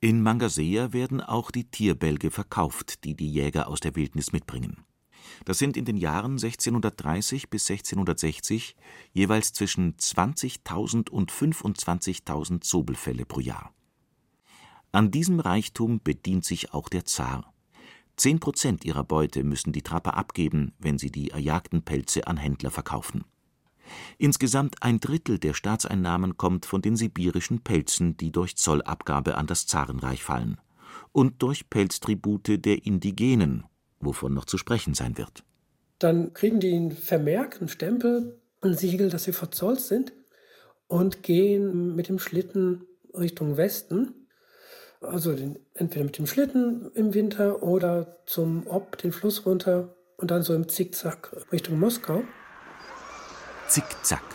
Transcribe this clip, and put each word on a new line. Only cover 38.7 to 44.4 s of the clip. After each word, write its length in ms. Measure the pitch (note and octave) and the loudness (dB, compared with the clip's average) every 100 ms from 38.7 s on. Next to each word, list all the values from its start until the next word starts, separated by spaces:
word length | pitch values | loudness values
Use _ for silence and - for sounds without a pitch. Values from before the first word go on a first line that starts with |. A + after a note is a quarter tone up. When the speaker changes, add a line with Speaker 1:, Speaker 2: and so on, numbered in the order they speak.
Speaker 2:
Siegel, 380 | F3 F#3 F3+ G3 | 2 0 2 2
dass 140 | E3+ - | 2 -4
sie 60 | |
verzollt 480 | F3 E3+ - F#3 C4 | -4 -6 -4 0 0
sind 320 | - A#3 C4 - _ _ _ - - _ _ | 0 0 0 -6 _ _ _ -20 -20 _ _
und 340 | E3+ F#3+ - | 2 2 0
gehen 760 | - E3+ G3 G3+ G3+ F3+ F3 E3+ | 2 4 6 4 2 0 0 -2
mit 140 | F3 | -2
dem 80 | F#3+ | -2
Schlitten 640 | - E3 F3+ G3 F#3 F3+ - _ _ | -2 -2 -2 0 0 0 -6 _ _
Richtung 440 | - E3+ E3+ D3+ C#3+ | -4 -4 -2 -2 2
Westen. 720 | F#3 - - F3 C4 - - _ | 2 0 -4 -2 -2 -4 -20 _